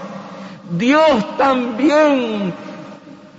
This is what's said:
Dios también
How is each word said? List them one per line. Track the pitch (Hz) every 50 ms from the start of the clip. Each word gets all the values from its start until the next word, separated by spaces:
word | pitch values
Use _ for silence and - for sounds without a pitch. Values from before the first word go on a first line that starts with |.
| - - - - - - - - - - - - - -
Dios | 170 170 226 247 285 311 320 311 277 220 - - - -
también | 285 277 262 254 240 240 226 208 254 320 370 311 311 294 277 262 247 226 220 208 196 185 170 - - - - - - - - - - - - - - - -